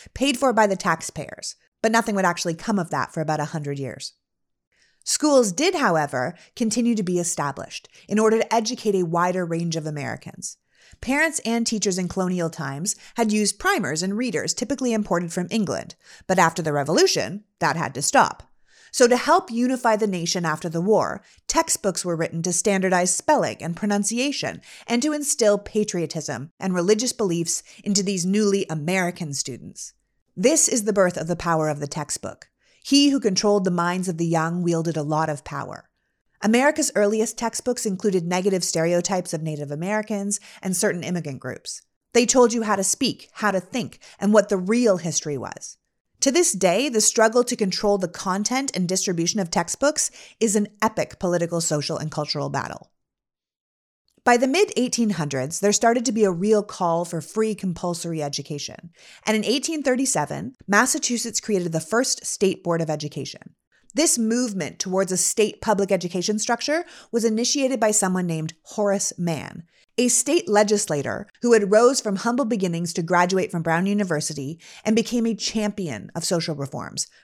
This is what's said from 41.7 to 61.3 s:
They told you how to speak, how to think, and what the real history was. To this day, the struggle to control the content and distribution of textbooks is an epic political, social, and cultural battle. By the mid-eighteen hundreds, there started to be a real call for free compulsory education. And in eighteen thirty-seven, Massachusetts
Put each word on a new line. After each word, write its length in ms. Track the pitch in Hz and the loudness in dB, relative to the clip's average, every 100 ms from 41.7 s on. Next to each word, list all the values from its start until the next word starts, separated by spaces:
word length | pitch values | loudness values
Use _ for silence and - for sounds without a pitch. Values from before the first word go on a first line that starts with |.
| - - _ _ | -16 -18 _ _
They 100 | 247 | 2
told 300 | 247 262 240 | 4 6 6
you 80 | 233 | 4
how 140 | 220 196 | 0 0
to 80 | |
speak, 440 | 190 - 247 - - | 0 0 -2 -4 -12
how 180 | - 208 | -4 -2
to 100 | 185 | 0
think, 380 | 175 269 123 - - - | -2 -6 -6 -10 -20 -2
and 140 | 202 | 4
what 160 | 214 202 | 6 6
the 80 | 196 | 2
real 400 | 180 233 240 185 | 2 4 4 2
history 380 | 170 - 156 139 | 0 -4 -4 -6
was. 400 | 107 - - - _ _ _ _ | -8 -12 -16 -20 _ _ _ _
To 120 | 269 | 2
this 200 | 285 339 | 4 2
day, 360 | 185 185 185 285 | 2 2 2 2
the 140 | 226 | 2
struggle 420 | - - 220 240 | 2 4 4 4
to 100 | 247 | 2
control 440 | 247 202 - 208 202 | 0 -2 0 2 2
the 100 | 180 | 0
content 640 | - 196 190 208 254 277 | -4 -4 -2 0 -2 -2
and 140 | - 175 | -2 -2
distribution 500 | 185 - 170 170 214 | 0 -2 -2 0 -2
of 120 | 180 | -2
textbooks 600 | 190 170 - 277 302 - - - - | -2 -2 0 0 0 -2 -6 -20 -2
is 160 | 226 208 | 0 2
an 120 | 208 - | 0 0
epic 380 | 220 214 - - | -2 0 -6 -4
political, 420 | 180 175 170 170 | -2 0 0 -2
social, 380 | 165 151 139 160 | 0 -2 -2 -4
and 120 | 151 | -4
cultural 380 | 151 147 151 139 | -6 -4 -4 -4
battle. 420 | 139 - - - _ _ _ _ _ _ _ _ _ _ _ _ _ | -4 -6 -10 -16 _ _ _ _ _ _ _ _ _ _ _ _ _
By 140 | - 240 | 2 4
the 100 | 262 | 4
mid-eighteen 640 | 320 403 - 247 233 226 | 2 2 2 -2 0 0
hundreds, 500 | 170 151 135 131 - | 0 -2 -2 -4 0
there 140 | 202 | 0
started 320 | 208 233 240 240 | 4 4 2 0
to 60 | |
be 120 | 220 | 2
a 60 | 202 | 2
real 320 | 170 202 214 | 2 2 2
call 420 | 202 - 175 165 | 2 -2 0 0
for 160 | 170 165 | -2 -6
free 340 | - - 220 | -4 -2 -2
compulsory 680 | 208 190 165 175 170 170 160 | -2 -4 -4 -4 -4 -4 -4
education. 680 | 143 139 139 147 - - - - - - - | -4 -6 -8 -10 -10 -14 -20 -20 -20 -8 -2
And 100 | 220 | 0
in 80 | |
eighteen 380 | 202 277 - 320 | 0 0 -2 -2
thirty-seven, 720 | 277 254 269 170 147 143 208 - - | 0 0 0 0 -2 -6 -10 -12 0
Massachusetts 720 | 202 254 311 - 240 233 | 2 2 0 -2 -4 -4